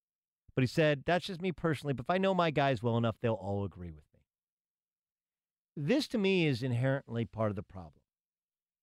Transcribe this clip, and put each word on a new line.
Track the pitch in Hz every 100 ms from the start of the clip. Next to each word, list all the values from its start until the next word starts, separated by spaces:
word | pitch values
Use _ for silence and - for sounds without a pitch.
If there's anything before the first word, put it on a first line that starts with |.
| _ _ _ _ _ -
But |
he | 127
said, | - 151 143 135
"That's | 175 -
just | 170
me | 185
personally, | 160 165 147 143
but | 127 120
if |
I | 185
know | 190
my | 185 170
guys | 143 139 127
well | 120 113
enough, | 117 -
they'll | 117
all | 107 95 101
agree | 101 87 87
with | 78 _
me." | _ _ _ _ _ _ _ _ _ _ _ _ _ _ _ _ -
This, | 147 269 -
to | 233
me, | 190 190 160
is | 120
inherently | 127 117 131 139 - 117 107
part | 110 110
of | 101
the |
problem. | 87 92 80 _ _ _ _ _ _ _ _ _